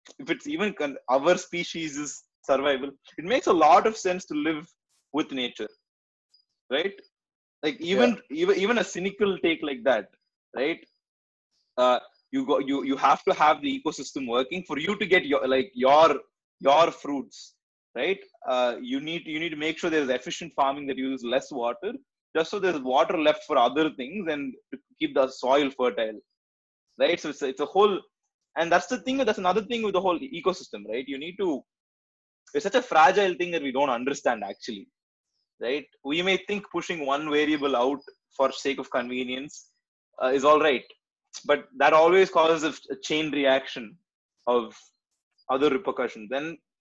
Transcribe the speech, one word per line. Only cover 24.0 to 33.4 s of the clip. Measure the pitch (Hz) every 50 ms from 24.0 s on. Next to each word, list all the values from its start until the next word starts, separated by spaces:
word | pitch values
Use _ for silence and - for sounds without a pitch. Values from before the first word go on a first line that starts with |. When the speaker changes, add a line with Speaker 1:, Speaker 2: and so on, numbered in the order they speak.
| 123 131 175 214 185 160
Speaker 1:
and | 151 143 143 135 120 - _ - 139
to | 127 _ _ _ -
keep | 156 151 135
the | 143 135 127
soil | 131 - - 123 135 147 147 135
fertile, | - - 127 123 104 117 113 110 110 101 - _ _ _ _ _ _ _ _ _ _ _ _ _ _ -
right? | 131 156 175 170
So | - 151
it's, | 139 - 151
it's | 131 135 -
a | 147
whole, | - - 190 208 208 190 147 - _ _ _ _ _ _ _ _ _ - 151
and | 165 170
that's | 170 180 -
the | - 254 247
thing, | - 254 262
that's | 269 262 214 214 -
another | 190 180 180 220 208
thing | - 240 226 220
with | 208 196
the | 180
whole | 196 185 175 151
ecosystem, | 135 - - 170 - 185 180 - 131 - - 104 101 104
right? | 110 127 135 135
You | 139 135
need | 147 175 180 196
to, | 202 175 147 117 - _ _ _ _ _ _ _ _ _ _ _ _ _ _ _ _ _ -
it's | 147 147
such | 196 -
a | 175 -
fragile | - 156 156 156 180 185 202 202 185 175
thing | -